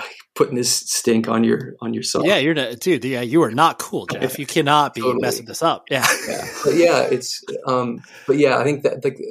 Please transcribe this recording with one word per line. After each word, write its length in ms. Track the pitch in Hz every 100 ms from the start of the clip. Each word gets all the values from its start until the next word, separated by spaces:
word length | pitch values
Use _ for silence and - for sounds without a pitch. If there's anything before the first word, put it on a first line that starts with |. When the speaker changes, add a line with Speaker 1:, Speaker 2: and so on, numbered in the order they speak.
| - - - -
Speaker 1:
putting 200 | - 123
this 140 | 123
stink 560 | - - - 120 113 110
on 160 | 113
your, 320 | 113 110 - -
on 120 | 117
your 100 | 113
song. 220 | - - 175
Speaker 2:
Yeah, 120 | 190
you're 160 | 147
not, 260 | 151 117 120
dude, 240 | 185 135
yeah, 180 | 131 120
you 200 | 120 160
are 80 | 123
not 280 | 120 160 -
cool, 260 | - 160 92
Jeff. 320 | - 131 -
Speaker 1:
<laughs> 0 |
Speaker 2:
You 60 | 135
cannot 480 | 165 143 151 135
be 80 | 117
Speaker 1:
Totally. 200 | 127 120
Speaker 2:
messing 240 | 120 120 117
this 160 | -
up. 240 | 165 120 -
Yeah. 160 | 135 113 - -
Speaker 1:
Yeah. 180 | - - -
But 120 | - 165
yeah, 260 | 170 135
it's, 380 | 117 127 - - - - 135
um, 360 | 127 120 117 - - -
but 100 | 143
yeah, 200 | 139 123
I 60 |
think 200 | 135 147
that, 200 | - 131
like, 140 | 139 - -